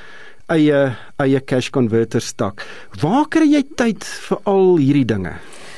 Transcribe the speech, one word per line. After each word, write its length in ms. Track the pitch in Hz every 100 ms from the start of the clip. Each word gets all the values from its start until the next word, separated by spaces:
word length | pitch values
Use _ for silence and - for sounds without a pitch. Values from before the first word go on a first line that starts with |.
| - - - - -
eie, 500 | 165 147 143 135 113 - -
eie 240 | 135 135
Cash 300 | - 127 -
Converters 640 | 139 113 113 113 120 -
tak. 300 | - 104 - - - - 95
Waar 260 | 151 262 302
kry 200 | 330 302
jy 120 | 294 262 -
tyd 280 | 233 - - - -
vir 140 | 190
al 320 | 208 196 185 175
hierdie 300 | 135 147 113
dinge? 280 | 104 85 76 - - -